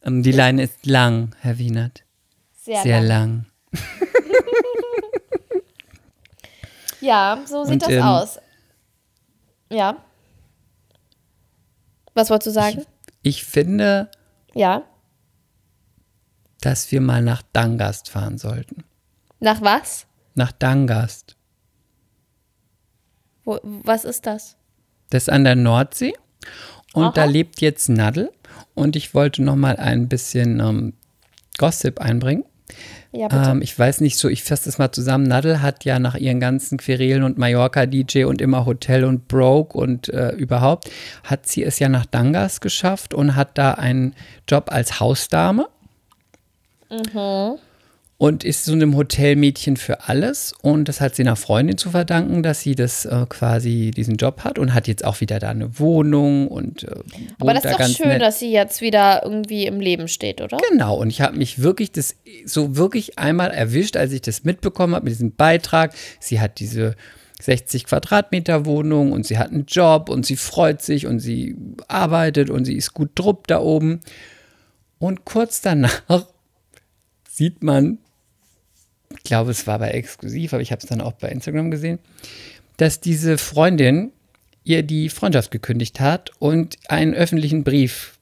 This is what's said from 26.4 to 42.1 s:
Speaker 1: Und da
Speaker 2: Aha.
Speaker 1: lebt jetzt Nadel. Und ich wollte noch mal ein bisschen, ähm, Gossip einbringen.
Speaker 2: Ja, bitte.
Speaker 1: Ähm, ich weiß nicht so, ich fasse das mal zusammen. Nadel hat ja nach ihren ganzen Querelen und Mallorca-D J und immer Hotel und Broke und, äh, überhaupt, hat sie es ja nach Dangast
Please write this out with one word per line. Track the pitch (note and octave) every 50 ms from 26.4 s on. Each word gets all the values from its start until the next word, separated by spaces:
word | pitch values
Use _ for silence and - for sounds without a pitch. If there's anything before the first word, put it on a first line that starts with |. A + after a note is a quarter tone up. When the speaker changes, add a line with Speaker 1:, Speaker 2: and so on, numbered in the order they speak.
| - - - - - - - - _ _
Speaker 1:
Und | - D#3 D#3+ - -
da | D#3+
Speaker 2:
Aha. | D#3 D3
Speaker 1:
lebt | C#3+ D#3 E3 E3 - -
jetzt | D#3+ D3+ D3 - - -
Nadel. | A#2+ A2 G#2+ G#2+ B2 D#3+ A3 F4 _ _ _ - - - - _ _
Und | - C#3+ D3+ D3+
ich | D#3 - - -
wollte | C3+ C#3+ D3 - -
noch | C3 C#3 C3+
mal | C#3 C#3 C3+ B2
ein | - A#2+ A#2 A#2 A#2+ A#2+ B2
bisschen, | B2+ B2 - - - B2+ A#2+ A#2+ A2+ A2+
ähm, | A2 A2 G#2+ G#2+ A2+ G#2+ - _ _ _ _ _ _ _ _ _ _ _ - -
Gossip | C#3+ D#3+ E3 - - C3+ B2+ -
einbringen. | - A#2+ A#2 A#2+ B2+ C3 D3 A3 - _ _ _ _ - - - - - - - - _
Speaker 2:
Ja, | - A#3+ A3 G#3
bitte. | C3 C3+ C3+ C3+
Speaker 1:
Ähm, | C3 C3+
ich | C#3 - - -
weiß | A#2+ B2+ C#3 -
nicht | D3+ C#3+ - -
so, | - B2+
ich | - -
fasse | - - D3+ C#3+ -
das | D#3+ - -
mal | C#3 B2+
zusammen. | - A#2 B2 C3+ C3 C3+ C#3 C3
Nadel | B2 B2+ C#3 D#3+ D#3+ D3+
hat | C#3 C#3+ C#3+ _ -
ja | C#3+ B2+ B2+
nach | B2+ B2 B2
ihren | - C3+ C3 B2 B2
ganzen | B2 B2 C3 C3+ - - C#3+ C3
Querelen | - - C3 B2 C3 C3 C3+ C3+
und | C3+ C3 C3 -
Mallorca-D | B2 A#2+ A#2+ B2 B2 C3 - C#3+ C#3 C3+ C3+ C3+ C3 -
J | - C#3 B2+ C3+
und | C3+ -
immer | - C3 C3 B2+ B2
Hotel | B2+ B2 B2 - - B2+ C3 B2+
und | C3 C3 B2 B2 _
Broke | - C3 B2+ B2+ C3+ D3+ D#3 D#3 - B2+
und, | B2 B2+ B2 B2 - -
äh, | - C3 B2+ A#2+
überhaupt, | - F#3+ - B2+ B2+ B2 B2+ C3+ E3 E3+ - - - - - - - -
hat | - - C#3 - -
sie | - - -
es | - - - -
ja | C#3 C3+
nach | C3 B2+ A#2+
Dangast | -